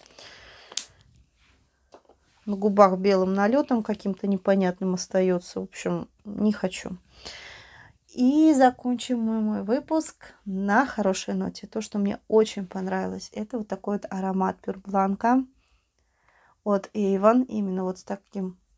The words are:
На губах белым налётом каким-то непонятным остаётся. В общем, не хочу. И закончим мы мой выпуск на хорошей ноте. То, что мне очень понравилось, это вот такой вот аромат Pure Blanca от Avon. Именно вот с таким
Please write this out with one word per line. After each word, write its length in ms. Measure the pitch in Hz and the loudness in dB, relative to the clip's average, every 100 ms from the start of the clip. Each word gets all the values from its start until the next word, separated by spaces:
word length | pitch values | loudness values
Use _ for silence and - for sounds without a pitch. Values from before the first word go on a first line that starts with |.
| - - - - - - - - - _ _ _ _ _ _ _ _ _ _ - _ _ _ _ - | -20 -20 -20 -20 -20 -20 -14 -12 -12 _ _ _ _ _ _ _ _ _ _ -20 _ _ _ _ -8
На 100 | 202 | -2
губах 420 | 208 202 202 185 | 2 6 6 6
белым 360 | 196 190 185 | 2 2 2
налётом 480 | 190 202 269 294 240 | 2 2 2 2 0
каким-то 460 | 214 208 208 190 196 | -2 -4 -4 -4 -2
непонятным 680 | 196 - 196 185 180 190 | 0 2 2 2 0 -2
остаётся. 680 | 185 - 190 185 180 - - | -2 -2 0 2 0 -4 -10
В 40 | |
общем, 440 | 190 - 185 175 - _ | -10 -8 -6 -4 -6 _
не 300 | 208 208 214 | -12 -2 0
хочу. 440 | 208 190 - - 180 _ - - - - - - - - _ _ | 0 -4 -6 -12 -14 _ -20 -20 -18 -20 -20 -20 -20 -20 _ _
И 400 | - 247 294 311 | 0 2 6 6
закончим 680 | 277 254 254 247 247 - 247 | 6 4 4 -4 -4 -4 -2
мы 220 | 220 220 | -2 -2
мой 220 | 214 208 | -2 -2
выпуск 720 | 196 262 - 320 311 - - - - | -2 -2 0 -2 -2 -10 -20 -18 -8
на 400 | 190 202 208 262 | -4 2 2 2
хорошей 480 | - 196 185 - | 0 -2 -2 -4
ноте. 320 | 196 185 180 - | -4 -6 -8 -10
То, 160 | 220 | -10
что 160 | 214 208 | -6 -4
мне 220 | 202 - - | -2 -4 0
очень 400 | 220 220 - 185 | 2 2 -2 -10
понравилось, 640 | 196 185 190 190 190 - | -8 -4 -4 -4 -8 -12
это 240 | - 214 247 | -12 -8 -8
вот 100 | 214 | -8
такой 280 | 190 - 202 | -8 -6 -6
вот 100 | - | -6
аромат 480 | 190 190 190 190 180 | -6 -4 -2 -2 -4
Pure 180 | - 190 | -8 -10
Blanca 640 | 196 196 196 196 226 254 262 _ _ _ _ _ _ _ _ _ _ _ | -4 0 0 2 2 2 0 _ _ _ _ _ _ _ _ _ _ _
от 280 | - 202 - | -2 -2 -2
Avon. 500 | 214 202 196 208 247 254 | -2 0 4 4 4 2
Именно 360 | 214 196 185 | -4 -4 -4
вот 140 | 185 185 | -4 -6
с 60 | |
таким 540 | - 202 _ 208 185 180 _ | -10 -12 _ -8 -8 -10 _